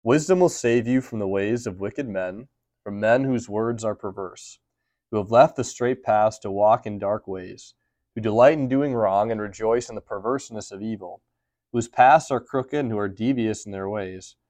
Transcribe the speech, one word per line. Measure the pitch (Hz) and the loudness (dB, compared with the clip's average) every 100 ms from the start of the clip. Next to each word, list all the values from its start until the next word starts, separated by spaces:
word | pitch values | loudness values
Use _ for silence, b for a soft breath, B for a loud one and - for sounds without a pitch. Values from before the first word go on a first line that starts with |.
Wisdom | 113 147 156 185 | 2 0 4 4
will | 180 | 4
save | - 117 120 117 | 2 2 2 2
you | 131 | -2
from | - 113 | -2 -6
the | 98 | -2
ways | 98 101 120 120 | -2 -2 -2 -4
of | 92 | -6
wicked | 101 - 131 | -8 -6 -6
men, | 95 90 98 131 _ _ _ | -6 -6 -10 -18 _ _ _
from | 104 101 | -12 -2
men | 110 120 135 | 2 2 2
whose | 123 107 | -2 -4
words | 104 113 120 | -4 -2 -4
are | 110 | -6
perverse, | 104 104 98 92 - - - _ _ _ _ _ | -6 -8 -8 -12 -12 -20 -20 _ _ _ _ _
who | 110 | -4
have | 101 | 4
left | 117 156 - | 6 6 4
the | 120 | -8
straight | - 123 131 | -2 -2 -2
paths | - 107 107 - | 0 2 2 0
to | 104 | -8
walk | 98 104 120 110 | 2 4 4 0
in | 101 | -6
dark | 101 107 - | -4 -4 -6
ways, | 95 92 98 - _ _ _ _ - | -10 -10 -16 -20 _ _ _ _ -6
who | |
delight | 110 107 131 156 | 0 6 6 6
in | 127 | 0
doing | 135 143 120 | 0 0 0
wrong | 104 98 110 | 2 2 0
and | 107 | -2
rejoice | 104 95 110 120 123 | -6 -4 0 0 -2
in | 110 | -14
the | |
perverseness | _ 104 107 135 - 110 101 | _ -6 -4 -4 -6 -14 -12
of | 98 | -10
evil, | 110 107 90 98 _ _ _ _ _ | -8 -8 -10 -18 _ _ _ _ _
whose | 120 113 | -4 -4
paths | - 131 156 - | 4 6 6 2
are | 127 | -6
crooked | - 135 131 147 | -4 -6 -4 -4
and | 127 | -4
who | 107 | -2
are | 101 | -4
devious | 95 117 127 110 104 104 | -2 -2 0 -2 -4 -8
in | |
their | 98 95 | -8 -6
ways. | 104 95 92 - _ | -6 -8 -12 -18 _